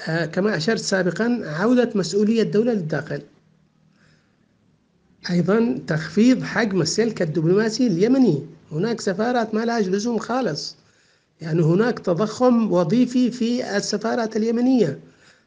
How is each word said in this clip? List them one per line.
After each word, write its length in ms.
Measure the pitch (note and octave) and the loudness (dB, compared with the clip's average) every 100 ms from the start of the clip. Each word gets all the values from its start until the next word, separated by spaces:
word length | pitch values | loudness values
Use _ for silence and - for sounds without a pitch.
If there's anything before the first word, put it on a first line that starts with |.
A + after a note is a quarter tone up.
| - | -4
آه، 180 | E3 D#3 | -2 -2
كما 300 | F#3 G3+ F#3 | -2 -2 0
أشرت 240 | D#3+ A3+ | -2 -2
سابقا 640 | - F#3+ F3+ - A3+ A#3+ | 0 0 0 0 -2 -2
عودة 460 | D#3+ D3+ G#3+ B3 A#3 | -4 -2 2 4 2
مسؤولية 480 | G#3 E3+ G3+ G#3+ A3+ | 0 0 0 2 2
الدولة 300 | F#3+ G3 A#3+ | 2 0 0
للداخل، 500 | A3 D#3 D3+ - C#3+ - _ _ _ _ _ _ _ _ _ _ _ _ _ _ _ _ _ _ _ - | -2 -2 -6 -6 -10 -10 _ _ _ _ _ _ _ _ _ _ _ _ _ _ _ _ _ _ _ -4
أيضا 480 | F3 E3+ G#3+ A#3 - - | 0 2 2 2 -2 -4
تخفيض 560 | D#3 - - A#3+ A#3+ | -6 -2 2 4 4
حجم 400 | D3+ - A3+ F#3+ | 0 -2 0 0
السلك 400 | D#3 - A3+ - | 0 0 -2 -2
الدبلوماسي 640 | E3+ D#3+ D#3+ F#3+ A3 G#3+ B3 | -2 0 2 2 0 0 0
اليمني، 600 | E3+ G#3+ C4+ A#3+ C#3+ - - _ | 2 2 4 4 2 -4 -18 _
هناك 280 | D#3 G#3+ A3+ | -4 -4 -2
سفارات 540 | - F#3 A3+ B3 A3 | -4 -2 -2 -2 -2
ما 100 | G#3+ | -2
لهاش 220 | A#3 A#3 F#3 | -2 -2 0
لزوم 300 | G3 A3 A3+ | -2 -2 -4
خالص، 580 | - A#3+ A3+ D3 - - _ _ _ _ _ _ | -2 -2 -2 -4 -10 -16 _ _ _ _ _ _
يعني 220 | D#3+ D#3+ | -4 0
هناك 360 | D#3 F3 A#3+ - | 2 2 2 0
تضخم 760 | - E3+ G#3+ - B3+ A#3 G#3+ | -4 -2 -2 2 2 4 2
وظيفي 580 | F3 E3 A3+ B3 B3 B3 | 2 2 2 2 2 0
في 460 | - A3+ B3 - G3+ | 0 -2 -2 -2 -4
السفارات 600 | F#3+ G#3 A3+ A#3+ A3+ A3+ | -4 -4 -2 -2 -2 -2
اليمنية، 600 | A3+ A#3 B3 B3+ E3+ C3 - _ - _ | -2 0 2 4 2 0 -14 _ -20 _